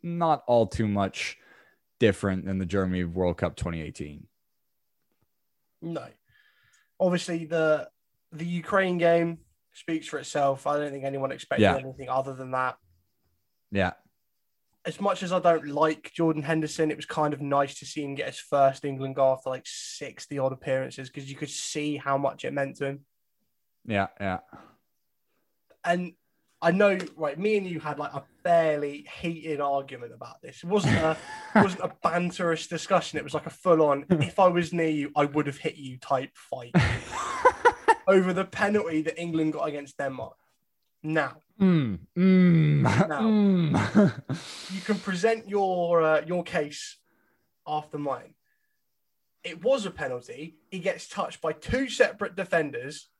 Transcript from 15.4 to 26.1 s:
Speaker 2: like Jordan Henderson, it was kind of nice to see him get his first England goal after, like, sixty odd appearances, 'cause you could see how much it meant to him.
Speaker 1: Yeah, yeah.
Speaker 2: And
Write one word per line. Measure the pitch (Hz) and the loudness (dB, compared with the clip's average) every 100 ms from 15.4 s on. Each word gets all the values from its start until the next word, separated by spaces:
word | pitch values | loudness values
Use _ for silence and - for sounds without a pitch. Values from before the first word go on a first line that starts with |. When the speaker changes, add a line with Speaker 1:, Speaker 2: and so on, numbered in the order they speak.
| 175 165 143 | 2 2 0
Speaker 2:
like | 143 156 156 - | 0 0 0 -10
Jordan | - 165 156 | -2 0 0
Henderson, | 147 160 151 - 156 | 0 -2 -2 -2 -2
it | 147 | -2
was | - | -6
kind | - 151 | -2 -2
of | 143 | -2
nice | 143 139 139 - | 0 0 0 -4
to | 131 | -12
see | 156 | -10
him | 143 139 | -8 -6
get | - | -8
his | - | -10
first | - 143 135 135 143 | -2 4 4 4 -6
England | 135 135 135 | -6 -6 2
goal | 135 | 2
after, | 131 131 | 2 -4
like, | 131 - | -8 -10
sixty | - - - 135 - - 139 | -14 -14 -12 -14 -14 -10 -2
odd | 131 | -2
appearances, | 127 - 131 131 135 131 | -2 -2 -2 -4 -10 -14
'cause | - 135 | -14 -14
you | 135 | -12
could | 143 | -10
see | - - 151 147 147 | -8 -8 -6 -4 -4
how | 143 139 | -2 0
much | 143 - - | 0 -4 -6
it | |
meant | 143 139 - | -4 -6 -4
to | 139 | -6
him. | 139 _ _ _ _ _ _ _ _ - | -6 _ _ _ _ _ _ _ _ -4
Speaker 1:
Yeah, | 104 98 - | -2 -2 -4
yeah. | 98 92 _ - - _ _ _ _ _ _ _ _ _ _ _ | -6 -6 _ -20 -20 _ _ _ _ _ _ _ _ _ _ _
Speaker 2:
And | 170 180 180 | -2 -2 -2